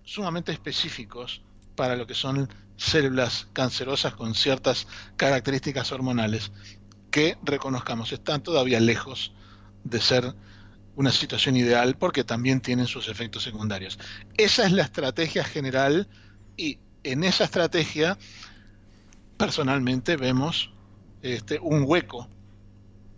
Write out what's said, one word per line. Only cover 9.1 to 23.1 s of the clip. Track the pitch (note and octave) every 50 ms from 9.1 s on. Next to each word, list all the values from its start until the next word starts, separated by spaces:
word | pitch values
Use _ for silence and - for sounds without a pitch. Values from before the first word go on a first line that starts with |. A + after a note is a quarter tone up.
| C3 - - - - - - - - - - - - - -
de | - A#2 A2
ser | - - C3 B2+ B2 B2+ - - - - - - - - - - - - -
una | C#3 C#3 B2+
situación | - - C#3+ - B2+ A2 - C#3+ C3
ideal | B2 B2 A#2+ A#2+ A#2+ B2 B2+ -
porque | - F3+ F3+ - C#3 A#2
también | A2+ A#2 A#2 B2 C3 C3 C3
tienen | - B2 B2 B2 B2
sus | A#2+ - B2+ - A2
efectos | G#2+ G#2+ A#2+ A2 G2 B2 -
secundarios. | B2 G#2+ G#2+ G#2 G#2 G2+ F#2+ G2 F#2+ - - - - - - - - -
Esa | - G#3+ G3 - - A3
es | F#3
la | F3+ G3 D3+
estrategia | - - F3 C#3+ C3 B2 E3 E3 D#3 - F#3+ C#3+
general | - - D#3 C3+ C3 B2+ C3+ C#3 C#3 D3 F#3 G3+ - - - - - - - - - -
y | - - - - - - - - - -
en | C#3+ B2+ C#3+ F3+
esa | F#3 F3 - G3+
estrategia, | - - F#3 E3+ D#3+ - E3+ D3+ - - D3+ D#3 F3 G3 - - - - - - - - - - - - - - - - - - - - - - - -
personalmente, | - - E3 - E3 C#3+ C3 C3+ C#3 B2+ B2 C3 B2 - E3 E3+
vemos, | C#3 B2+ B2+ C3 C3 C#3 E3 F3 - - - - - - - - - - - - -
este, | - B2+ A#2+ G#2+ G#2+ - D3 D#3
un | - - D#3 D3+ C#3
hueco | C3+ E3 F3 - - - B2 - - - - - - - - - - - - - - - - - -